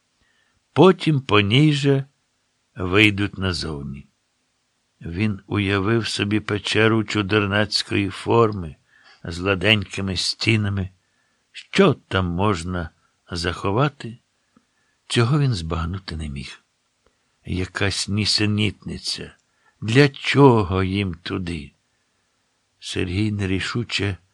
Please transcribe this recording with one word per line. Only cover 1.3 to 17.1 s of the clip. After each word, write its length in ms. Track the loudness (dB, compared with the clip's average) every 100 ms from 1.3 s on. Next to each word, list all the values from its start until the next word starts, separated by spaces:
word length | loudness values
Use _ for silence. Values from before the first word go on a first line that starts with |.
| 2
ній 320 | 4 4 4
же 320 | 2 2 0 -2 _ _ _ _ _ _ -8
вийдуть 600 | 0 4 4 4 -2 -2
назовні. 680 | -4 -2 -6 -8 -10 -14 -16 _ _ _ _ _ _ _ _ _
Він 400 | -10 -4 -4 -4 -4
уявив 600 | -2 0 0 2 0 0
собі 340 | -2 -2 -2
печеру 640 | -2 -6 -2 2 2 2
чудернацької 1040 | 0 -2 0 0 2 0 0 -2 -2 -2 -2
форми 680 | -4 0 2 2 0 -8 -12 _ _ -20 -16
з 140 | -12 -6
гладенькими 800 | -2 0 2 2 0 -6 -6 -4
стінами. 720 | -6 -2 0 0 0 -2 -4 -8 _ _ _ _ _
Що 420 | -20 -4 4 4
там 320 | 4 _ -2 -2
можна 640 | 0 0 0 -2 -6 -8 -12 _ _ _
заховати? 880 | -6 -4 -4 -2 0 0 -2 -12 -16 _ _ _ _ _ _ _ _ -6
Цього 300 | 0 2 2
він 160 | 2
збагнути 640 | 0 -4 -4 -4 -6 -10 -10
не 120 | -8
міг. 320 | -10 -12 -18 _ _ _ _ _